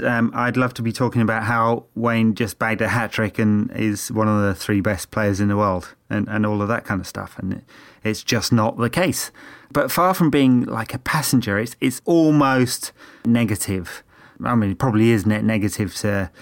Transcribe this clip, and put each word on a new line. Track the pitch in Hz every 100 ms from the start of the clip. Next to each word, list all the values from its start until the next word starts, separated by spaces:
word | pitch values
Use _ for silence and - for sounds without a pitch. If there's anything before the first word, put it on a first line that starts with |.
um, | 120 117 113
I'd | 117 123 123
love | 123
to | -
be | 113
talking | - 120 120
about | 110 110
how | 107 117 117 117 - -
Wayne | 117 113 110 104
just | 110 -
bagged | 113 107
a | 107
hat-trick | 117 110 - 104 -
and | 107 104 -
is | - 110 104 -
one | 110 107
of | 104
the | 101
three | 92 - 101
best | 107 95 -
players | 107 104 98
in | 101
the | 101
world | 104 92 - - _
and, | 107 101
and | 107 107
all | 104
of | 101
that | 117
kind | - 98
of | 92
stuff, | 98 98 -
and | 92
it, | 95 - - - _
it's | 110 107
just | - 117 -
not | 117 110 -
the | 117
case. | 170 180 127 - - - - -
But | 147 135
far | - 185
from | 185 160
being, | 147 131 123 -
like, | 113 113
a | -
passenger, | - 151 - 127 107 101
it's, | 120 -
it's | 135 127
almost | - 170 156 151 135 131 123 - - - - - 117
negative. | 117 113 104 - 92 87 - - _ - -
I | 120
mean, | 117 101
it | -
probably | 131 107 113
is | 113 98
net | 107
negative | 110 110 101 - 98 -
to, | 107 101 92 -